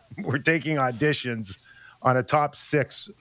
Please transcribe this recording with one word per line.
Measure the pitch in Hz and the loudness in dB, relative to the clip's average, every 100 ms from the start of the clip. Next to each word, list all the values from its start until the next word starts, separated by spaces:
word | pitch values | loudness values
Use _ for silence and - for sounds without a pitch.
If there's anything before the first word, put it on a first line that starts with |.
<laughs> | _ - | _ -10
We're | 101 143 | -4 0
taking | 160 165 135 151 | 2 0 0 0
auditions | 127 117 151 139 123 113 98 98 - - - - | 0 2 0 0 -2 -6 -8 -12 -18 -20 -20 -2
on | 127 127 | 2 2
a | |
top | 127 151 147 | 4 2 2
six, | - - 151 127 - - - | -2 -2 0 0 -6 -14 0